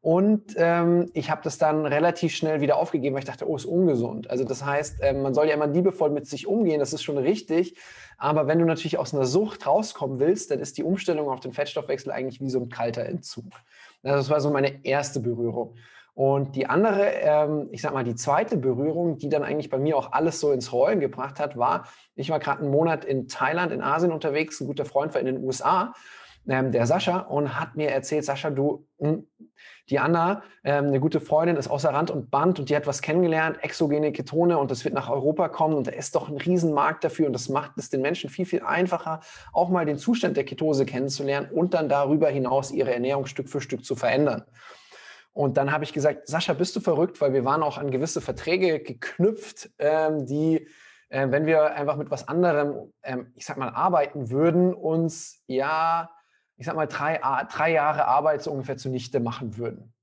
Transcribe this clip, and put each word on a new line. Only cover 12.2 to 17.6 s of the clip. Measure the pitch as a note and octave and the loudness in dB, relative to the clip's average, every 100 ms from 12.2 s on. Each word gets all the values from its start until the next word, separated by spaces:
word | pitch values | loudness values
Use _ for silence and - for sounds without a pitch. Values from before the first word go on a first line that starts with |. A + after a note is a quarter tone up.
| C3 A#2 | -6 -6
wie | C3+ | -4
so | B2+ | -2
ein | A#2+ | -4
kalter | - - C3 | -4 -4 -4
Entzug. | A#2 - - - G#2+ - _ - - _ | -6 -6 -10 -14 -16 -20 _ -20 -20 _
Also | C3 C#3+ | 0 2
das | C#3 | 4
war | D3+ | 2
so | D3 | 4
meine | C#3+ C#3 C3+ - | 2 0 -2 0
erste | C#3 C#3 C3+ | 0 0 -4
Berührung. | A#2 A#2 A#2 A#2 A2+ - - - _ | -2 -2 -2 -2 -6 -10 -20 -20 _
Und | - C3+ C#3 C#3 C#3 | 0 2 2 0 -4
die | - | 0
andere, | D3 A3 G3+ G3 - | 2 4 4 2 2
ähm, | D3+ D3+ D3+ D3+ | 4 4 4 0